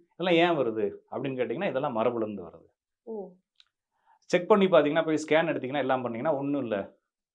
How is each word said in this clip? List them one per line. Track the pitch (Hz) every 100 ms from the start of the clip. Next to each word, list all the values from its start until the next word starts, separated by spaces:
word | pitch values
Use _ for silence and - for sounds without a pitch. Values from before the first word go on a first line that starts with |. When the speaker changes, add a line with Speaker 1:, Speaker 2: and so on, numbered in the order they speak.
| _ -
Speaker 1:
இதெல்லாம் | 180 165
ஏன் | 175 156
வருது | 120 110 101 - _
அப்படின்னு | 110 139 127
கேட்டீங்கன்னா | 113 127 190
இதெல்லாம் | 131 143 113
மரபுல | 120 117
இருந்து | 107 104
வருது. | 85 82 _ _ _ _
Speaker 2:
ஓ. | - 220 180 185 _ _ _ _ _ _ _ _
Speaker 1:
செக் | - 180 175
பண்ணி | 208 190
பாத்தீங்கன்னா, | 165 147 165 156
போய் | 151 -
ஸ்கேன் | 151 165
எடுத்தீங்கன்னா | 139 127 143
எல்லாம் | 131 131
பண்ணீங்கன்னா | 120 113 156 139
ஒண்ணும் | 139 143
இல்ல, | 117 101 95 _ _ _ _